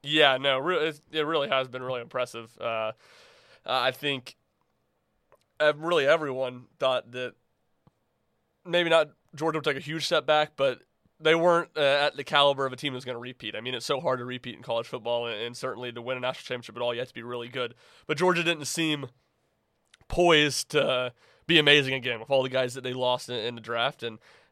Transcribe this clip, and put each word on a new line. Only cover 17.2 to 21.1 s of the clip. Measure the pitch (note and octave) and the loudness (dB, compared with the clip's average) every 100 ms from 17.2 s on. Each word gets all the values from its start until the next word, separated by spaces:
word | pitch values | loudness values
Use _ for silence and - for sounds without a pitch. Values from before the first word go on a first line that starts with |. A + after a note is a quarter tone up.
really | A#2+ B2 A#2+ | -10 -8 -8
good. | C3 A#2+ - - - - | -6 -6 -8 -18 -12 -6
But | D3 | 0
Georgia | F3+ E3+ | 2 2
didn't | E3+ D#3+ C3+ | 0 -2 -4
seem | E3+ D#3+ D3 B2+ _ _ _ _ _ _ _ _ _ - | -2 0 -2 -6 _ _ _ _ _ _ _ _ _ -4
poised | E3+ F3 D3+ D3 - - | 2 6 6 4 0 -2
to, | D3 C3+ | 0 2
uh, | B2+ B2 | 0 -2